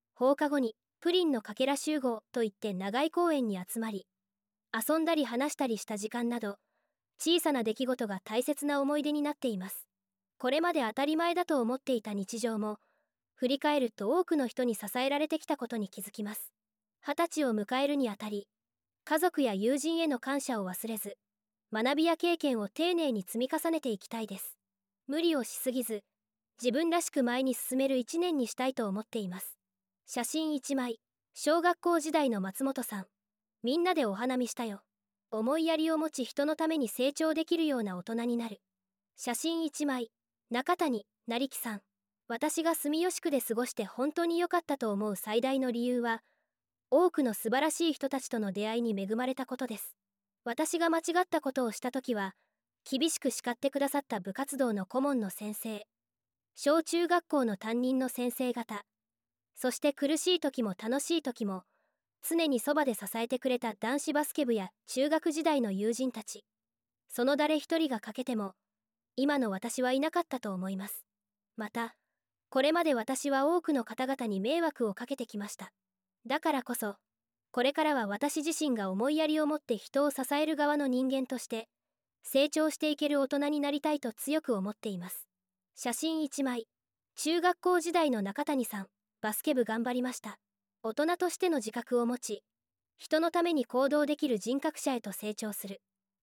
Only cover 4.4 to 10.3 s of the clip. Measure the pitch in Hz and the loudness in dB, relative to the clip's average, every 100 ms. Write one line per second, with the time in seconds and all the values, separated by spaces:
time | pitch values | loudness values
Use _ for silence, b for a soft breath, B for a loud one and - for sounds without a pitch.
4.4 | _ _ _ 226 262 320 320 320 247 240 | _ _ _ -4 2 2 4 2 2 0
5.4 | 294 - 262 214 - 214 214 240 233 240 | -2 0 -2 -2 -4 -6 -4 -2 -2 -2
6.4 | 214 202 _ _ _ _ _ - 311 339 | -4 -8 _ _ _ _ _ -4 2 2
7.4 | 320 269 220 214 254 254 220 190 - 220 | 4 0 0 -2 -2 -2 -2 -6 -4 -2
8.4 | 254 285 294 285 277 294 294 294 294 294 | 0 -2 0 0 0 0 0 0 -2 -2
9.4 | 247 196 190 - - _ _ _ _ | -4 -4 -6 -12 -16 _ _ _ _